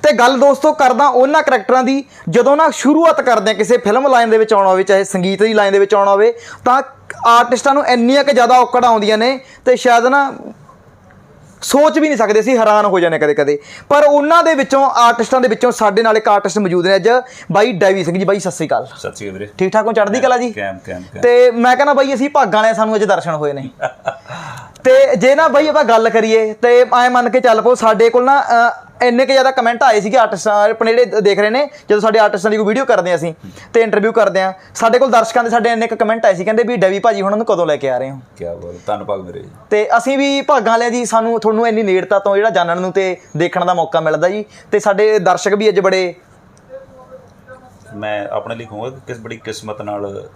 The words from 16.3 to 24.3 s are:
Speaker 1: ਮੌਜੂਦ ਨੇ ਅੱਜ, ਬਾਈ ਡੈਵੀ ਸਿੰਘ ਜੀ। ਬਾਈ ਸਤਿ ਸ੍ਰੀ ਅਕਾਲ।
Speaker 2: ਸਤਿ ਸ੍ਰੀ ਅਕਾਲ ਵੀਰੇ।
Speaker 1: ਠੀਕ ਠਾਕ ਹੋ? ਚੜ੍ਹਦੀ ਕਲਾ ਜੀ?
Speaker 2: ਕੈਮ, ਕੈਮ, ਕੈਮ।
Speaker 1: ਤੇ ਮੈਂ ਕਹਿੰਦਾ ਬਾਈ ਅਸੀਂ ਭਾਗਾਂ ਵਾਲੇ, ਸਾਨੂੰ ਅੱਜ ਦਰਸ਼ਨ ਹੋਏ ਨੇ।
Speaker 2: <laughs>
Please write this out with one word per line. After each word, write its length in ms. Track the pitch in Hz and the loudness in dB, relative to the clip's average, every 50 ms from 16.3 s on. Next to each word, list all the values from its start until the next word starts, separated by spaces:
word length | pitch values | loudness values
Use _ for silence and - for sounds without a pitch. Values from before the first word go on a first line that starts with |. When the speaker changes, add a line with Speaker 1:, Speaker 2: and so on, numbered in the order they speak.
| 208 202 - 196 160 214 | 0 0 0 -2 -4 -4
Speaker 1:
ਮੌਜੂਦ 280 | 202 180 170 180 165 | -2 -2 -2 -2 0
ਨੇ 80 | 185 196 | 0 0
ਅੱਜ, 140 | 190 170 220 240 254 254 - - - - - | 2 2 2 0 0 -2 -6 -20 -20 -12 -2
ਬਾਈ 200 | 170 196 214 247 | 0 0 0 0
ਡੈਵੀ 320 | 196 165 202 185 190 196 165 | 0 0 0 0 0 0 -2
ਸਿੰਘ 160 | 156 170 190 | -4 -4 -2
ਜੀ। 60 | 196 | -2
ਬਾਈ 140 | - 202 208 | -2 -2 -2
ਸਤਿ 120 | 170 185 | -4 -8
ਸ੍ਰੀ 160 | 165 - 165 | -6 -6 -6
ਅਕਾਲ। 200 | 143 135 113 - - - | -4 -4 -4 -4 -8 -16
Speaker 2:
ਸਤਿ 180 | - - 98 - | -14 -14 -14 -12
ਸ੍ਰੀ 140 | - 104 101 | -12 -14 -14
ਅਕਾਲ 100 | 95 98 | -12 -12
ਵੀਰੇ। 120 | 104 101 - | -14 -14 -6
Speaker 1:
ਠੀਕ 160 | - 185 190 180 | -4 -4 0 0
ਠਾਕ 140 | 220 208 | -2 -2
ਹੋ? 40 | 226 | 0
ਚੜ੍ਹਦੀ 280 | 220 214 208 202 208 262 | 0 0 0 0 0 -2
ਕਲਾ 180 | 262 262 247 | 0 0 0
ਜੀ? 140 | 240 240 240 | 0 -2 -6
Speaker 2:
ਕੈਮ, 260 | 214 107 101 98 95 92 - | -6 -8 -8 -10 -10 -12 -14
ਕੈਮ, 160 | - 92 90 92 - - | -16 -16 -16 -16 -16 -8
ਕੈਮ। 80 | - | -2
Speaker 1:
ਤੇ 300 | - 240 240 240 247 247 | 0 2 4 6 4 4
ਮੈਂ 240 | 233 233 233 247 254 | 4 2 2 2 2
ਕਹਿੰਦਾ 180 | 247 285 294 277 | 2 2 0 2
ਬਾਈ 200 | 269 269 269 277 | 0 0 0 -2
ਅਸੀਂ 160 | 214 269 285 | -4 -4 -2
ਭਾਗਾਂ 320 | - 294 262 196 190 214 | 0 0 0 2 0 0
ਵਾਲੇ, 120 | 214 220 220 | 0 0 0
ਸਾਨੂੰ 220 | 220 220 214 220 | 0 -2 -2 0
ਅੱਜ 80 | 208 208 | -2 0
ਦਰਸ਼ਨ 280 | 202 196 170 165 170 | 0 -2 -2 -2 -6
ਹੋਏ 220 | 160 151 147 147 139 | -6 -4 -4 -6 -6
ਨੇ। 160 | 139 135 131 - - | -8 -12 -16 -12 -10
Speaker 2:
<laughs> 1040 | 135 131 - - _ - - - - - | -10 -10 -10 -10 _ -12 -12 -12 -20 -20